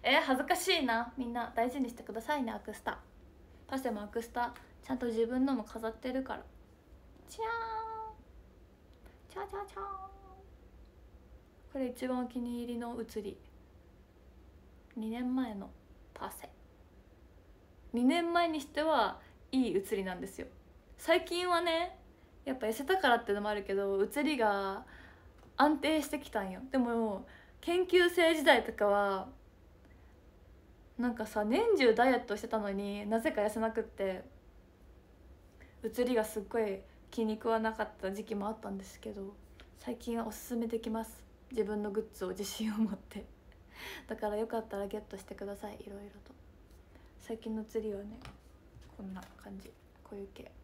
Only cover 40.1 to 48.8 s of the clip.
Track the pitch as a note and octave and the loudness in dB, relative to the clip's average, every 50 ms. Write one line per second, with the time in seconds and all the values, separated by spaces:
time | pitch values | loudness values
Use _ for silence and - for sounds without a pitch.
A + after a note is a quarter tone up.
40.1 | A#3 A#3 A3+ A3+ G#3+ - - - B3 A#3 A#3 A3+ A#3 A3+ A3+ A#3+ A3 A3+ A3+ - | -4 -2 -4 -4 -8 -10 -8 -4 -2 -2 -2 0 -2 -2 -2 -2 -2 -2 -4 -6
41.1 | - - - - - - - - - A3+ G#3+ G3 G#3+ G#3+ G#3 G#3 G3 G#3+ A3 - | -10 -18 -20 -20 -20 -20 -18 -6 0 0 0 0 0 -2 -2 0 -2 -2 -2 -4
42.1 | - - F#3+ F#3 F#3 F#3+ G#3 F#3+ - - A3 A3 G#3 G#3+ A3 F#3+ G3 F#3+ - - | -6 -6 -4 -4 -4 -4 -6 -6 -4 -2 -2 0 2 2 2 2 2 -4 -8 -12
43.1 | - G3+ - - - - - - - - - - - - - - - - - - | -12 -12 -12 -12 -18 -20 -20 -20 -20 -20 -20 -20 -18 -14 -12 -12 -12 -12 -8 -8
44.1 | A3+ A3 - G#3 G#3 G#3 A3+ A3 - A3+ A3 A3 - G3+ G3+ G3 G#3 G#3+ G#3 - | -6 -2 0 0 2 0 0 0 -2 -4 -4 -4 -4 -4 -4 -4 -6 -8 -8 -8
45.1 | - G3 - - G3+ - G3+ G3+ G3+ G3+ - G#3 G3+ - - G#3 G3 G3+ G3+ G3+ | -14 -14 -12 -14 -10 -8 -8 -8 -8 -8 -10 -12 -12 -12 -14 -14 -14 -14 -14 -16
46.1 | G3+ G3+ - - - - - - - - - - - - - - - - - - | -18 -20 -20 -20 -20 -20 -20 -20 -20 -20 -20 -20 -20 -20 -20 -20 -20 -20 -20 -20
47.1 | - - - - A3+ A3 - A3+ A3 A3 G#3+ - - A3+ G#3+ G#3+ G3+ G3 G3+ G#3 | -20 -20 -8 -8 -8 -6 -4 -4 -4 -4 -6 -2 -4 -2 -2 -2 -4 -6 -8 -10
48.1 | A3 - - - - - - - - - - - - - | -12 -14 -14 -16 -16 -16 -20 -20 -20 -20 -20 -20 -20 -20